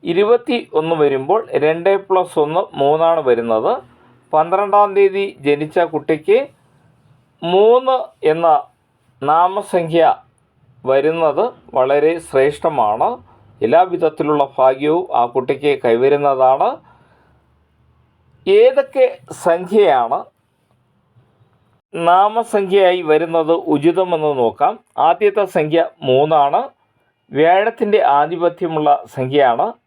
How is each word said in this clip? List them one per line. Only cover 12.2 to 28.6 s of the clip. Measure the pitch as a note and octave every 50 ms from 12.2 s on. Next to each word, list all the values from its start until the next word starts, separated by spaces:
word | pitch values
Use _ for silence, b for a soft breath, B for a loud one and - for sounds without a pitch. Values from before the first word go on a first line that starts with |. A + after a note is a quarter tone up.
| -
ശ്രേഷ്ഠമാണ്. | - - C3+ C3 C#3+ D3 - - E3 D3+ C#3 A2+ G#2 G#2 A#2 D3 G3+ A#3+ B3 - b b b b b _ _
എല്ലാ | - A2 C3 E3 F#3 F#3 F3
വിധത്തിലുള്ള | E3 E3 D#3+ D3+ - D#3 D3 D3+ D3 C#3 C3+ -
ഭാഗ്യവും | - C3 C3 C3+ C3+ C#3+ D3 D#3 F3 F3+ - - A#2+
ആ | A#2+
കുട്ടിക്ക് | A#2+ - C3 B2 B2+ C#3 C3 C#3+ D3 C#3+ B2 -
കൈവരുന്നതാണ്. | B2 A2+ A#2 B2+ C#3 C#3+ C#3+ C#3+ C#3+ C#3 C3 C3 B2+ C3 C#3 E3+ A3 C#4 - b b b b b b b b b b b b b _ _ _ _ _ _ _ _ _ _ _ _ _ _ _ _ _ _ _ _
ഏതൊക്കെ | - G4 G#3 A3+ B3+ C4 C#4 C4+ C4+ - C#4 B3+ B3 - - - _ D#3 - -
സംഖ്യയാണ് | F3+ E3 E3+ F#3 F3+ G3 A3 G#3 F3+ C#3+ B2+ A#2+ A#2 C3+ F3 - - _ _ _ _ _ _ _ _ _ _ _ _ _ _ _ _ _ _ _ _ _ _ _ _ _ _ _ _ _ _ _ _ -
നാമസംഖ്യയായി | E3 E3+ E3+ F3 F#3 G3 G#3 A3 A3+ A#3 A3+ - G#3+ G3 F#3 F3+ G3+ F#3+ F3+ F3+ F#3 F3
വരുന്നത് | D#3 D#3 D#3 E3 E3+ E3 E3 D#3+ D3+ E3+ E3+ - D#3+ D3+
ഉചിതമെന്ന് | C#3+ C#3 E3 E3+ E3+ F#3 F3+ F3 D#3+ D#3 D3+ D3 C3
നോക്കാം. | A#2+ A2+ A2 - C#3+ E3 G#3+ A#3 _ _ _ -
ആദ്യത്തെ | C#3 D#3 F3 F3 G#3+ G#3 G3+ A3 G3+ F#3 -
സംഖ്യ | F#3+ D#3 D3+ D3+ E3 E3 - _ _ -
മൂന്നാണ്. | C3+ B2+ C3+ C#3+ D#3 D#3+ D3+ C#3+ C#3 D3 F#3+ B3+ C#4 _ _ _ _ _ _ _ _ _ _ _ _ -
വ്യാഴത്തിൻ്റെ | C3+ D#3 E3 F3+ F#3+ G#3 A3+ A3+ - A#3 G#3 G#3 G#3+ - B2+ C#3 C#3+
ആധിപത്യമുള്ള | D3 D#3 E3+ E3+ E3+ E3+ E3+ -